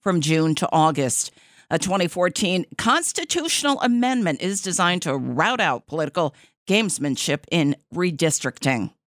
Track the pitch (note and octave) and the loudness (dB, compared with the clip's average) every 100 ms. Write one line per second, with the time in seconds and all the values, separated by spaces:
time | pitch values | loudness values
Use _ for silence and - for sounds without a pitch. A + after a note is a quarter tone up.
0 | G3+ F3 D3+ D#3+ D#3+ D3+ F3 D#3+ D#3 C#3+ | 0 0 2 2 2 0 0 4 2 2
1 | C3 - - _ _ _ _ E3 F#3 F#3+ | -2 -2 -6 _ _ _ _ -2 0 0
2 | F3 F3+ F3+ - G3 F#3 - - A3+ C#4+ | -2 0 -2 0 0 0 -2 -4 0 0
3 | E4 - E4+ F4 D#4+ - D4 C#4 B3 A#3+ | 0 -6 -4 -2 -2 0 0 0 2 2
4 | B3 B3+ F#3+ C#3+ F#3 G3 G3 E3+ F3 F3+ | 2 0 0 -2 -2 -4 -4 0 2 0
5 | E3+ C3+ B2+ B2 F3+ B3 F3+ A#2+ _ D#3 | -2 -4 -2 0 0 2 0 0 _ -4
6 | D#3 F3+ D#3 - - _ - G3 G#3+ - | -4 0 -2 -4 -20 _ 0 2 2 -2
7 | C#3+ C3 - D3 - E3+ C#3+ D3 _ D#3 | -2 -2 -2 -4 0 0 2 0 _ -2
8 | F3+ D3+ E3 - C3+ - C#3 B2 F#2+ _ | -2 2 0 0 -4 -2 -2 0 -4 _